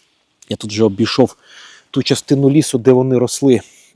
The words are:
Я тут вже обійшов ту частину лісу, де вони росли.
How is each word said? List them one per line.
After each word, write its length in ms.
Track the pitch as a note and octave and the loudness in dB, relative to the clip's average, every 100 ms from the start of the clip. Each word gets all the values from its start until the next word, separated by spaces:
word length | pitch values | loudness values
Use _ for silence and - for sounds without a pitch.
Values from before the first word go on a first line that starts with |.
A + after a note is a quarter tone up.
| _ _ _ _ - | _ _ _ _ -12
Я 80 | G#2+ | -12
тут 140 | G#2+ | -8
вже 140 | G#2 | -2
обійшов 520 | A2 G2 A2 - B2 - _ - - - _ | 0 0 -2 0 0 -2 _ -20 -20 -20 _
ту 120 | C3+ | -4
частину 480 | - C3 - C#3 C#3 | -2 -2 -2 0 2
лісу, 280 | D3 - B2+ | 2 0 0
де 140 | A#2 | 2
вони 260 | B2+ C3 B2 | 2 2 0
росли. 420 | A#2+ - C#3 A#2 - _ _ | -2 0 0 0 -2 _ _